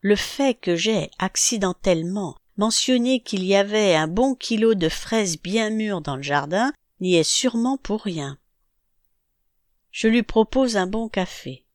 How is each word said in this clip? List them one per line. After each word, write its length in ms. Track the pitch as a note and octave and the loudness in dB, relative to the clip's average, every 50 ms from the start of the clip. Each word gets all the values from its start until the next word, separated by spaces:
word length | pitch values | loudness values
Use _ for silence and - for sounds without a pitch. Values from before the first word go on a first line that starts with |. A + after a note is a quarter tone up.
Le 160 | - G3 G#3 | 2 2 0
fait 380 | G3+ - - - - C#4 C4+ A#3+ | 0 0 -8 -2 0 0 0 0
que 220 | _ - F#3 F3 | _ -2 -2 0
j'ai 340 | E3 E3+ G#3+ A3 G3 D3+ D3 - _ | 0 0 0 0 0 -2 -4 -6 _
accidentellement 1160 | F#3 F#3 - - - - A#3+ A3 G3 F#3 F3+ _ - G3 F3+ D#3+ D#3+ F3 F#3+ G#3 G3 D#3 - - _ _ _ | -6 -4 -2 0 0 0 0 0 0 -2 -2 _ 0 2 2 2 0 -4 -4 -6 -6 -8 -10 -12 _ _ _
mentionné 640 | - G3+ A3+ A3 - - - B3+ B3 A#3+ B3+ C4 B3 | -2 0 0 2 0 2 2 2 2 4 2 0 0
qu'il 240 | _ - - F#3+ F#3 | _ -4 -4 -4 0
y 100 | F#3 G3 | 2 2
avait 400 | G3 G3+ G3+ G#3 G#3+ G#3+ G3 E3+ | 2 2 2 2 2 4 4 4
un 120 | D#3 D#3 | 4 2
bon 280 | D#3 E3+ G#3+ B3+ C4+ C4 | 0 0 0 0 0 0
kilo 400 | _ - - A#3 G#3+ A3 A3+ A3 | _ -4 -4 0 2 4 4 4
de 140 | F#3+ E3 D#3+ | 4 2 0
fraises 500 | - - - - A3+ A3+ G#3 F#3 D#3+ D3+ | -2 -4 -6 -2 -2 0 0 -2 -4 -8
bien 300 | - F3 G3 A3+ A3 G#3+ | -8 -4 -2 -2 0 0
mûres 320 | A3 A3 G#3+ G#3+ G3+ F3 | -2 -2 -2 -2 -4 -4
dans 160 | D3+ D3 C#3 | -4 -6 -8
le 60 | C3 | -6
jardin 500 | C#3 C#3 C#3+ D3 C#3+ C#3+ F3 G3 A#3 C4+ D4 _ _ _ _ _ | -4 -2 0 0 0 0 0 0 0 0 -2 _ _ _ _ _
n'y 160 | F#3 F3+ F3+ | 0 4 4
est 80 | E3 D#3 | 4 4
sûrement 520 | - - - - B3+ A#3 A#3 A#3 B3+ C4+ | 2 0 0 0 0 0 0 0 0 -2
pour 260 | C4 - - G3+ A3 | -4 -4 -6 -6 -4
rien. 360 | - G#3 F3 D#3 C#3+ C#3 C#3 _ _ _ _ _ _ _ _ _ _ _ _ _ _ _ _ _ _ _ _ _ _ _ _ _ _ _ _ _ _ _ | -4 -6 -6 -6 -6 -8 -10 _ _ _ _ _ _ _ _ _ _ _ _ _ _ _ _ _ _ _ _ _ _ _ _ _ _ _ _ _ _ _
Je 180 | - - - A3 | -10 0 0 2
lui 140 | A3+ A#3+ | 2 2
propose 560 | A3 - - A3+ A3 - - B3+ C4+ B3 A3 G3+ | 0 2 2 2 2 2 2 0 0 2 0 -2
un 80 | F#3 | -2
bon 240 | F#3 G3 A3 A#3 A3 | -2 -2 -4 -6 -4
café 560 | - G3 F#3 - - - - C3+ C3 - _ _ _ | -4 -4 -4 -4 -6 -14 -14 -14 -14 -14 _ _ _